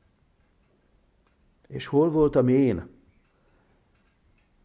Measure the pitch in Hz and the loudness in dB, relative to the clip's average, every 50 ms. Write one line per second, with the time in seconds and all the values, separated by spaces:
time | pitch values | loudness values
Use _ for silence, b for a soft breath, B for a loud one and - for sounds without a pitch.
0 | _ _ _ _ _ _ _ _ _ _ _ _ _ _ _ _ _ _ _ _ | _ _ _ _ _ _ _ _ _ _ _ _ _ _ _ _ _ _ _ _
1 | _ _ _ _ _ _ _ _ _ _ _ _ _ _ 135 127 - - - 143 | _ _ _ _ _ _ _ _ _ _ _ _ _ _ -12 -12 -10 -2 0 0
2 | 160 170 151 156 151 143 - 139 123 123 127 135 139 123 101 87 - - - _ | 0 2 0 0 0 2 2 0 2 2 2 2 2 2 0 -2 -6 -12 -20 _
3 | _ _ _ _ _ _ _ _ _ _ _ _ _ _ _ _ _ _ _ _ | _ _ _ _ _ _ _ _ _ _ _ _ _ _ _ _ _ _ _ _
4 | _ _ _ _ _ _ _ _ _ _ _ _ _ | _ _ _ _ _ _ _ _ _ _ _ _ _